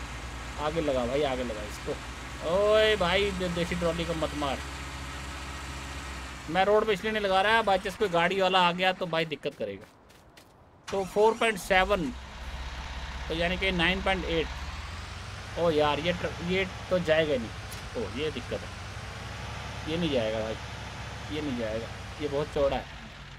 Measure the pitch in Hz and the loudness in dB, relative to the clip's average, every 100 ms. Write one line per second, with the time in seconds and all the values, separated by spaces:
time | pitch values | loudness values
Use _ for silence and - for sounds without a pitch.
0 | - - - - - - 151 160 147 131 | -10 -10 -10 -10 -8 -4 -2 0 2 2
1 | 120 139 143 127 120 107 107 - - 127 | 2 2 0 0 -4 -6 -8 -8 -6 -6
2 | - - - - 151 185 208 214 214 208 | -8 -12 -12 -6 0 4 6 6 6 4
3 | 175 190 202 180 180 170 170 175 170 165 | 4 2 2 0 -2 0 -2 0 0 0
4 | 170 160 151 147 143 120 - - - - | -2 -2 -2 -2 -2 -4 -6 -10 -10 -10
5 | - - - - - - - - - - | -10 -10 -10 -10 -10 -10 -10 -10 -10 -8
6 | - - - - - 180 196 214 214 185 | -8 -10 -10 -10 0 4 6 6 6 2
7 | 220 214 202 190 202 226 208 190 196 - | 0 0 4 4 6 6 6 4 2 0
8 | 208 170 175 196 185 190 175 175 185 180 | 2 4 4 4 6 6 6 4 2 2
9 | 180 160 160 143 147 - 107 98 - - | 0 0 -2 -4 -6 -4 -6 -6 -14 -20
10 | - - - - - - - - - 196 | -20 -20 -20 -20 -20 -20 -20 -18 -4 -4
11 | 185 202 220 220 226 196 - 185 185 202 | 2 6 6 6 2 2 4 4 6 2
12 | 139 - - - - - - - - - | 0 -6 -12 -12 -10 -8 -8 -10 -10 -10
13 | - - - 165 170 185 190 180 170 190 | -10 -8 -4 0 0 2 0 4 2 2
14 | 190 190 160 165 147 - - - - - | 2 0 0 0 0 -4 -10 -10 -10 -10
15 | - - - - - - 170 147 147 143 | -10 -12 -12 -12 -8 0 4 6 4 4
16 | 165 175 170 131 170 185 185 - - 180 | 0 0 -4 -4 0 0 0 -4 0 0
17 | 160 156 156 131 113 - - - - 127 | 4 4 4 0 -2 -8 -10 -10 -8 -6
18 | 101 117 156 127 - 101 - - - - | -4 -2 -4 -4 -6 -6 -6 -10 -10 -10
19 | - - - - - - - - - 165 | -10 -10 -10 -8 -8 -8 -8 -8 -4 0
20 | 165 131 110 110 110 107 - - - - | 2 2 2 0 -2 -6 -8 -10 -10 -10
21 | - - - 151 147 120 110 113 113 - | -10 -10 -6 -4 -4 -2 -2 -4 -6 -10
22 | - - 147 139 156 151 139 127 - - | -12 -6 -2 -2 0 2 2 2 -4 -12
23 | - - - | -14 -16 -16